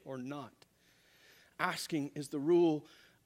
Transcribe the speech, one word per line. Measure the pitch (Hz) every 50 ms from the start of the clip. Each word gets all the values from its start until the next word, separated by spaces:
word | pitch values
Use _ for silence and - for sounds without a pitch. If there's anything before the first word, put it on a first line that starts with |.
| -
or | 147 135
not, | 127 127 135 143 147 131 107 _ _ - _ _ _ _ _ _ _ _ _ _ _ _ - - - _ _ _ -
asking | 165 180 165 - - - 170 147 139 143 -
is | 151 143 -
the | 156 143
rule | 139 160 175 175 175 165 151 147 147 - - - - - _ _ -